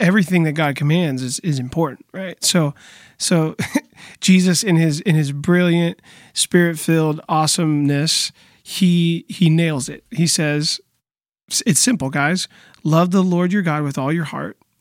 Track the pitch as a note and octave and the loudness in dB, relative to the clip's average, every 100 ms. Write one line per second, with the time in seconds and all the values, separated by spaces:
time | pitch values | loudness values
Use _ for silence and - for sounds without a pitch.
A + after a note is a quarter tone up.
0 | F3+ G#3 E3 F3+ D#3+ D3 D3 C3+ D3 E3+ | 2 2 2 2 0 0 -2 0 0 2
1 | E3 C3 B2+ B2+ F#3 C3+ B2+ E3 D#3 B2+ | 0 -2 -6 -6 -4 -4 -4 -2 -4 -4
2 | _ F#3 F#3+ E3+ - F3+ D3 - - - | _ -14 -12 -6 -2 0 0 -4 -16 -20
3 | - - - E3+ D#3+ - - D4+ - - | -20 -8 -2 0 0 -4 -4 -4 -6 -20
4 | - - - F#3 F3+ E3 A3 E3 D#3+ D3 | -20 -4 2 4 4 2 2 2 2 0
5 | - D#3 C#3+ C#3+ D3+ F3 F3+ E3+ E3+ - | 0 0 0 -2 0 2 2 2 0 -4
6 | _ - - - - F3+ E3+ D#3+ - E3 | _ -20 -12 -8 0 2 2 0 0 2
7 | D#3 D3+ - D#3 D#3 - D#3+ D3 C#3+ C#3+ | 2 -2 -2 0 0 0 0 0 0 0
8 | D#3 - - - _ _ - - F3+ F3 | 0 -2 -4 -10 _ _ -10 0 2 4
9 | E3+ E3 - G3 E3+ D#3+ E3 D3 C3+ D3 | 2 -2 -6 0 2 4 2 -2 -6 -12
10 | - - E3 - D3+ D3 D#3 - _ _ | -10 -2 -2 0 -2 -2 -4 -6 _ _
11 | _ _ _ _ - - - D#3 - A3+ | _ _ _ _ -8 -4 0 0 2 0
12 | C3+ D3 C#3+ F#3 - _ - _ D3+ D#3+ | -2 -2 0 -2 -6 _ -20 _ 0 2
13 | F3+ F#3+ F#3 F3 F3+ G#3 F3 D3+ D3 C3+ | 2 2 2 2 0 0 -2 -2 -4 -4
14 | C3+ E3+ D3 C3+ D3 - _ _ | -4 -4 -4 -8 -10 -12 _ _